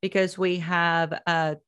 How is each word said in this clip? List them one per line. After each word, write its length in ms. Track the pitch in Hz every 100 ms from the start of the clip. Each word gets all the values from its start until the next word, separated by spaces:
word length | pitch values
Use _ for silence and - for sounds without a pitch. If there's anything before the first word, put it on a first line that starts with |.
because 380 | 196 190 185 185
we 200 | 185 180
have 540 | 165 180 170 165 165 160 -
a 300 | 170 160 151